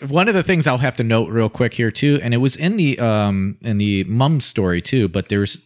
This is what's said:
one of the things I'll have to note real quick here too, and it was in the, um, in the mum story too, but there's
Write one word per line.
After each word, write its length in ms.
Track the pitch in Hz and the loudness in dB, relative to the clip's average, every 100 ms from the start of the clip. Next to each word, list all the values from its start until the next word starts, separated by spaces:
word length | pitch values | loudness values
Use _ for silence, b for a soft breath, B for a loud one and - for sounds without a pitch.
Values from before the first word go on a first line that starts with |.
| 139 | -4
one 200 | 151 202 | 0 2
of 60 | |
the 100 | 196 | 0
things 240 | 165 180 143 | 2 0 2
I'll 100 | 127 | 0
have 160 | 135 - | -2 -2
to 80 | |
note 240 | 113 113 117 | 0 0 0
real 180 | 113 110 | 0 0
quick 260 | - 120 | 0 -2
here 160 | - 117 | 0 -2
too, 300 | - 143 143 | 0 0 2
and 100 | 117 | 0
it 60 | 117 | 0
was 160 | 135 | 0
in 220 | 131 160 220 | 0 -2 0
the, 200 | 156 135 | 0 0
um, 580 | 117 107 104 98 95 98 | 0 2 2 0 -2 -4
in 160 | 117 104 | -4 0
the 260 | 104 98 | 0 0
mum 340 | 95 110 135 156 | 0 0 2 2
story 400 | - - 95 87 | 0 -2 0 0
too, 280 | - 131 101 | 0 0 0
but 200 | 90 90 | -2 -2
there's 300 | 101 101 - | -2 -2 -6